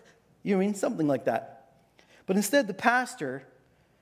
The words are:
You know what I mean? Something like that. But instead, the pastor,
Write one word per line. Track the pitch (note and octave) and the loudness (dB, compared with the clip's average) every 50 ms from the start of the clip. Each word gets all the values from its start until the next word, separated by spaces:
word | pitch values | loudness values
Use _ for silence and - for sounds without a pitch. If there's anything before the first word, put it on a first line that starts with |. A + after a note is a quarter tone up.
| - - _ _ _ _ _ _ _ | -20 -20 _ _ _ _ _ _ _
You | F3+ G3+ | 0 2
know | F#3 | 2
what | F#3+ | 2
I | |
mean? | G#3+ G3+ | 0 0
Something | G3 - C4 A3+ E3+ D#3 C#3+ | 0 -2 -2 0 0 2 2
like | C#3 A#2+ - | 2 2 0
that. | C3 A#2 A2+ - - - - - _ _ _ _ _ _ - _ _ - - _ | 0 0 0 -4 -6 -16 -20 -20 _ _ _ _ _ _ -20 _ _ -20 -16 _
But | - F#3 | 0 0
instead, | G#3 G3+ - - C#4+ C4 | 0 2 2 2 2 2
the | F#3+ F#3+ | 0 -6
pastor, | - - A#3+ A#3+ B3+ B3+ - - - D#3 C3 B2+ C#3 - - - _ _ _ _ _ _ _ _ _ | 0 0 2 2 2 -2 -4 -8 -8 -8 -8 -8 -10 -12 -18 -20 _ _ _ _ _ _ _ _ _